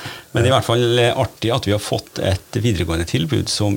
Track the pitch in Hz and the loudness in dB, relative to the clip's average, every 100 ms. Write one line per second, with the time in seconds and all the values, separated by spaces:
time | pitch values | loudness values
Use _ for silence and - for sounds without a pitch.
0 | - - - - 120 131 - 120 120 120 | -12 -14 -4 0 4 2 2 2 2 4
1 | 120 127 120 - 110 127 - 101 - 117 | 2 2 -2 -2 -2 0 0 -2 -2 -6
2 | - - 98 92 - - 117 92 85 82 | -6 -4 -2 -2 -4 -2 0 0 0 -2
3 | 85 - 151 110 - - 107 | -2 -2 0 -2 -2 -2 -2